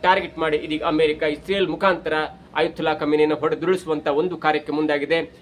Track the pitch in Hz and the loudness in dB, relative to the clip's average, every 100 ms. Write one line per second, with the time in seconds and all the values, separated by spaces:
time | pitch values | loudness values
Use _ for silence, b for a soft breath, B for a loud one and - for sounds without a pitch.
0 | 180 190 170 165 160 151 151 156 170 156 | 2 2 0 -4 0 0 -2 -4 0 2
1 | 156 151 156 147 - 196 170 - 196 170 | 2 2 -2 -2 -4 -2 -2 0 0 0
2 | 156 156 151 - - 151 165 165 156 151 | -2 -2 -4 -8 -6 0 0 0 -2 0
3 | 147 151 151 147 160 147 170 185 160 147 | 2 4 2 2 -2 -2 0 -2 -2 -2
4 | 147 143 180 160 156 151 151 147 151 147 | 0 0 0 0 0 0 0 -2 0 0
5 | 139 165 - - | 2 0 -2 -10